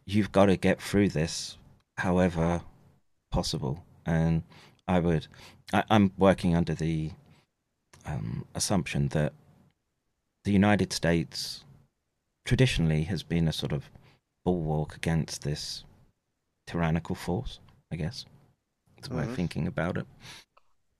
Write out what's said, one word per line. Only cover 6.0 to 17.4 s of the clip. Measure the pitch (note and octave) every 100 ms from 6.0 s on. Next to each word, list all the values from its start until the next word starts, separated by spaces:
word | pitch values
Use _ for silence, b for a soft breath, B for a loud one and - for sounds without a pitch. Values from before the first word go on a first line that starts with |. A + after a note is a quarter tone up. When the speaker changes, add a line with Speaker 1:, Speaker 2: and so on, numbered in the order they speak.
| G2 -
Speaker 1:
working | F#2+ F2 F#2 E2+
under | D#2+
the, | D#2 D#2+ D#2+ D#2 - - b b _ _ _ _ -
um, | - C2+ G#1+ - -
assumption | - - G2 - C#2 C#2
that | D#2 D2+ - _ _ _ _ _ _ _ _ _ _
the | G2+
United | G2+ G#2 G2 F2+
States | - E2 E2+ - - - - - - _ _ _ _ _ _
traditionally | - B2+ B2+ - D#2+ D#2
has | E2+ E2
been | - E2 D#2+
a |
sort | - D2
of | C#2+ - - b b _ _
bulwark | F2+ F2+ D#2 D#2 D2 -
against | E2+ D#2+ - -
this | C#2+ D2 - - - _ _ _ _ _ _ _ -
tyrannical | E2+ E2 E2 -
force, | F2+ - F2+